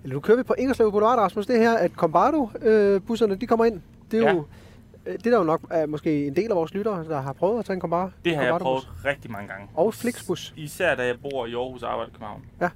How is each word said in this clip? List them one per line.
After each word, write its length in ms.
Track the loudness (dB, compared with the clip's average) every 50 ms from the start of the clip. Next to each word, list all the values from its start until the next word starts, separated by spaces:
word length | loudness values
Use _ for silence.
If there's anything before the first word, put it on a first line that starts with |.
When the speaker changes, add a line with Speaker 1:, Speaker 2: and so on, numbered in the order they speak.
Speaker 1:
eller 120 | -10 -8 -8
nu 60 | -4
kører 160 | 4 4 4
vi 60 | 4
på 120 | 4 -2 -2 0
Ingerslev 320 | 0 -2 2 2 2 2
Boulevard, 280 | 4 4 4 4 4 4
Rasmus. 280 | 2 0 0 -4 -2
Det 100 | 0 2
er 40 | 4
her, 140 | 4 4 4
at 160 | 2 0 0
Combardo, 560 | 0 0 -2 2 4 4 4 4 2 0 -2 -2 -6 -2
øh, 380 | 2 4 4 6 6 4 2 2 0
busserne, 280 | -4 0 0 0 0 0
de 120 | -4 0
kommer 180 | 0 2 4 4
ind. 160 | 2 0 -2 -14 -18 -20 -20 -8 -2
Det 80 | 0 2
er 40 | 4
Speaker 2:
Ja. 100 | 4 2
Speaker 1:
jo, 100 | 2 -2 -6 -16 -20 -20 -20 -20 -20 -20 -20 -20 -14 -10
øh, 60 | -10 -10
det 100 | -4 0
der 140 | 2 4 4
jo 60 | 4
nok 160 | 2 0 0 -2 -2
er 160 | -2 0 0
måske 400 | 0 -4 -4 0 0 0 0 0
en 100 | 0 0
del 140 | -2 0 2
af 60 | 0
vores 180 | 0 0 -2 -4
lyttere, 300 | -4 -2 -2 -4 -4 -6
der 160 | -4 -6 -4
har 120 | -4 -6
prøvet 260 | -4 0 0 0 0 0
at 60 | -2
tage 100 | -4 -4
en 60 | -4
Combar-, 300 | -2 -2 -2 -2 -2 -4 -8 -4 -2
Speaker 2:
Det 120 | -2 0
har 60 | 2
jeg 80 | 2 0
Speaker 1:
Combardo-bus. 340 | 0 0 0 0 -2 -2 -4
Speaker 2:
prøvet 200 | -8 -16 -6 -4
rigtig 260 | -4 -4 -4 -8 -12
mange 180 | -12 -12 -12 -12
gange. 180 | -14 -14 -14 -8 0
Speaker 1:
Og 200 | 0 0 0 0
Flixbus. 600 | -2 -4 -4 -4 -4 -6 -6 -6 -6 -6 -16 -14
Speaker 2:
Især 380 | -14 -14 -14 -4 0 0 0 2
da 120 | 2 0
jeg 100 | -2 -2 -2
bor 240 | -6 -8 -6 -6 -6
i 80 | -4 -4
Aarhus 280 | -6 -6 -6 -8 -8
og 100 | -6 -6
arbejder 180 | -4 -6 -6 -10
i 20 |
København. 300 | -12 -14 -14 -14 -14 -16 -18 -20 -6 -4
Speaker 1:
Ja. 80 | -4 -4 -4